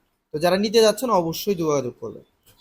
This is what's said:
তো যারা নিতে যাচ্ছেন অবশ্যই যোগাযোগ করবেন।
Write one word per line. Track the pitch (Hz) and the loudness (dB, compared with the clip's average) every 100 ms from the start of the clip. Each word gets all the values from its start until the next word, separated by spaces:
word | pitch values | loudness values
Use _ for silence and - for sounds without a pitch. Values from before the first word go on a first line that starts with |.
| _ _ _ | _ _ _
তো | 151 | -2
যারা | 175 190 | 0 0
নিতে | 214 226 | 2 4
যাচ্ছেন | 220 208 254 | 4 2 0
অবশ্যই | 202 165 160 - | 0 0 -4 -4
যোগাযোগ | 185 160 147 123 - | -2 0 -2 -2 -8
করবেন। | 113 107 - _ _ _ | -14 -16 -20 _ _ _